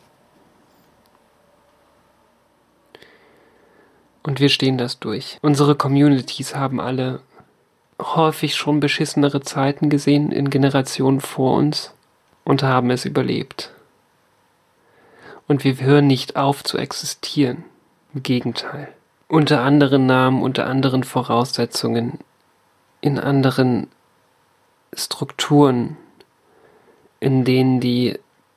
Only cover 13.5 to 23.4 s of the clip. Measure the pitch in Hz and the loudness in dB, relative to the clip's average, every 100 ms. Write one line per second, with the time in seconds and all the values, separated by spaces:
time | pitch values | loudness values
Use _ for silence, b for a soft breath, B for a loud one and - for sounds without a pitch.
13.5 | - - - _ _ _ _ _ _ _ | -12 -16 -18 _ _ _ _ _ _ _
14.5 | _ _ _ B B B B B B B | _ _ _ B B B B B B B
15.5 | 143 135 131 131 147 143 131 - 135 139 | 0 0 0 4 4 4 2 -2 -2 -2
16.5 | 139 - - 135 - - - - 147 127 | -2 -4 -6 -6 -8 -10 -10 -6 -2 -2
17.5 | 143 - _ _ _ _ 139 131 123 127 | -2 -14 _ _ _ _ -8 -4 -2 -2
18.5 | - - - - - _ _ - 156 143 | -6 -10 -12 -16 -20 _ _ 0 2 4
19.5 | 143 131 147 139 139 131 131 131 131 131 | 2 4 4 4 4 4 4 2 2 0
20.5 | 127 - 135 135 131 - 127 123 143 135 | -2 -2 0 0 0 -2 -4 0 0 0
21.5 | - 120 - 113 117 117 - - _ _ | -2 -4 -4 -4 -2 -4 -8 -16 _ _
22.5 | _ _ _ _ _ 147 131 - 139 | _ _ _ _ _ -2 -2 0 2